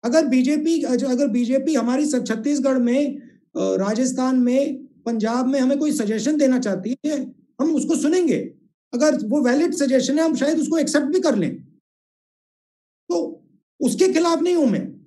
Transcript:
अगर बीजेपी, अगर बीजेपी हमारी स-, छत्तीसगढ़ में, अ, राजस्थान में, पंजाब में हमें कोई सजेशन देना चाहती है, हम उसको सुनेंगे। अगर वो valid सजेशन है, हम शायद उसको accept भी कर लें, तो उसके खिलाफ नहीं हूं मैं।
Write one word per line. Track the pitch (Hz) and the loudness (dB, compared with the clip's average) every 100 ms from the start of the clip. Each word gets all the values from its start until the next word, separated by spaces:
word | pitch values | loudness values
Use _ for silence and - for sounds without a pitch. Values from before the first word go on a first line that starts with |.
अगर | 233 311 294 | 2 2 2
बीजेपी, | 254 254 302 311 330 | 2 2 0 0 -2
अगर | 240 247 269 247 277 | 0 -2 0 0 0
बीजेपी | 240 240 269 269 | 0 0 0 0
हमारी | 285 233 262 302 | 0 0 0 0
स-, | 254 196 | -2 -2
छत्तीसगढ़ | 220 285 294 269 262 | -4 -2 0 0 0
में, | 240 254 294 - - _ _ - | 2 0 -2 -6 -16 _ _ -4
अ, | 190 190 | -2 0
राजस्थान | 196 226 254 254 254 262 | 0 0 -2 0 0 2
में, | 247 254 285 254 - | 2 2 0 -6 -14
पंजाब | _ 233 226 220 240 254 | _ -6 -2 -2 0 0
में | 277 | 0
हमें | 254 285 | 0 0
कोई | 302 | 0
सजेशन | - 202 220 240 302 | 0 -2 -2 -2 2
देना | 269 254 | 2 2
चाहती | 208 190 190 262 294 | 0 -4 -6 -6 -4
है, | 285 - - _ - | -4 -8 -14 _ -4
हम | 302 | 0
उसको | 302 - 330 | 0 0 0
सुनेंगे। | 294 370 330 180 - - _ _ _ | 0 2 2 0 -4 -14 _ _ _
अगर | 240 302 254 214 | 0 2 2 0
वो | 294 | 0
valid | 240 269 339 | 2 2 0
सजेशन | - 277 262 - 294 | 0 2 2 2 0
है, | |
हम | 320 | 0
शायद | 254 277 320 | 0 0 0
उसको | 277 320 | 0 0
accept | 277 294 285 | 0 0 0
भी | 370 | 0
कर | 339 214 | 2 0
लें, | 156 - - _ _ _ _ _ _ _ _ _ _ _ _ _ _ | -2 -6 -16 _ _ _ _ _ _ _ _ _ _ _ _ _ _
तो | 339 - - _ _ _ _ | -4 -4 -10 _ _ _ _
उसके | 254 - 370 | -2 2 2
खिलाफ | 320 339 330 | 4 2 2
नहीं | 349 | 2
हूं | 349 269 | 2 2
मैं। | 180 - - | 0 -4 -14